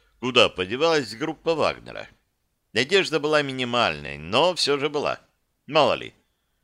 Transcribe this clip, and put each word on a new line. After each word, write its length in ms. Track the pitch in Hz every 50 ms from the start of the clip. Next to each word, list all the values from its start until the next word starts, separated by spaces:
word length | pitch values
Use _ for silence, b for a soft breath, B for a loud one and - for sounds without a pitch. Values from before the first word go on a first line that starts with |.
| b b b b
куда 280 | - 127 120 120 104 87
подевалась 640 | - - 92 92 110 131 160 165 160 151 127 101 110
группа 400 | 110 143 160 151 - - 165 165
Вагнера. 520 | 147 113 85 69 60 58 60 55 52 53 - _ _ _ _ _ _ _ _ _ _ _ _
Надежда 460 | - 107 131 143 190 196 170 131 151 156
была 240 | 143 151 156 151
минимальной, 760 | 143 139 131 131 127 120 120 120 113 92 78 73 71 71 71 71
но 360 | 78 82 101 127 160 185 175
всё 240 | - - 143 143 139
же 100 | 135 151
была. 320 | 147 147 110 73 64 - _ _ _ _ _ _ _ _ _
Мало 280 | - 143 160 139 110 85
ли. 200 | 67 60 58 _ _ _ _ _ _ _ _ _ _